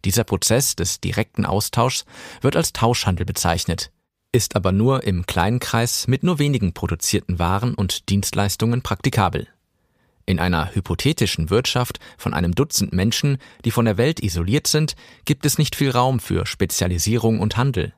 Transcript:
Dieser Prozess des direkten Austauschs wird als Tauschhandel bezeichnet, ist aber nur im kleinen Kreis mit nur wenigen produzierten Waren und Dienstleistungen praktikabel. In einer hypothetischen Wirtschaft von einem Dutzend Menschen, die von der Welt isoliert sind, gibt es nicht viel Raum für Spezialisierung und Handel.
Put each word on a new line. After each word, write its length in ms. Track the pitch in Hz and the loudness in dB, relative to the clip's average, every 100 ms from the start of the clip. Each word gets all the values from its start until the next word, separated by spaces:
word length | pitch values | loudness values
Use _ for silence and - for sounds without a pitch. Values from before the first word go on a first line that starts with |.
| 95 | 0
Dieser 180 | 117 | 0
Prozess 520 | 110 95 - 117 139 - | 0 0 2 2 0 -2
des 260 | 87 - | -4 -2
direkten 440 | 90 101 110 - - | -4 -2 -2 -2 0
Austauschs 600 | 95 - - 123 - - - - - | 0 0 0 0 0 -8 -20 -20 -2
wird 140 | 135 151 | 0 0
als 180 | 165 | -2
Tauschhandel 520 | - 117 120 - 87 90 | 0 0 2 0 0 -2
bezeichnet, 680 | 90 - 85 - 85 - _ _ _ _ | -2 0 0 -2 -4 -6 _ _ _ _
ist 240 | 123 - 104 | 0 2 0
aber 160 | 92 | 2
nur 320 | 95 120 135 | 2 2 2
im 220 | - 90 87 | 0 -2 -2
kleinen 340 | - 90 123 | 0 2 0
Kreis 480 | - 117 120 - - | 0 0 0 -2 0
mit 160 | 135 | 0
nur 160 | 175 160 | 0 0
wenigen 340 | 147 135 90 | 0 2 0
produzierten 640 | - 85 82 - 104 - 87 | -2 -4 -2 0 -2 -2 0
Waren 360 | 87 98 123 | 0 2 0
und 360 | - 95 - - | -2 -2 -4 0
Dienstleistungen 720 | 101 98 - 101 - 113 120 | 0 0 -2 -2 0 0 0
praktikabel. 680 | - 98 135 - 95 - - _ _ _ _ _ _ _ - | -2 -2 0 2 2 0 -8 _ _ _ _ _ _ _ -2
In 140 | 92 | 0
einer 340 | 90 85 76 | 2 2 0
hypothetischen 760 | - - 85 139 165 101 - 80 | -4 -4 -2 0 0 -2 -2 0
Wirtschaft 500 | 101 127 127 123 - - - | 0 0 0 -2 -4 -16 -8
von 160 | - | -4
einem 220 | - 87 - | 0 0 0
Dutzend 380 | 156 - 98 | 0 0 -2
Menschen, 460 | 90 101 - 143 139 - - 117 | 0 0 2 0 -2 -6 -6 -2
die 60 | |
von 120 | 120 | 0
der 140 | 117 98 | 2 2
Welt 260 | 131 165 | 0 0
isoliert 440 | 98 82 85 139 - | -2 -2 0 0 0
sind, 280 | 151 156 - - - - | 0 0 -4 -16 -16 -4
gibt 200 | 147 147 | 0 0
es 120 | - | 0
nicht 180 | 151 - | 0 0
viel 140 | 139 | 0
Raum 320 | 123 127 131 | 2 2 0
für 240 | - 90 - | 0 -2 -2
Spezialisierung 920 | - 95 - 90 87 98 117 113 110 | -2 -2 0 0 0 0 2 2 2
und 180 | 107 110 | 0 0
Handel. 360 | 135 110 - | 0 0 -4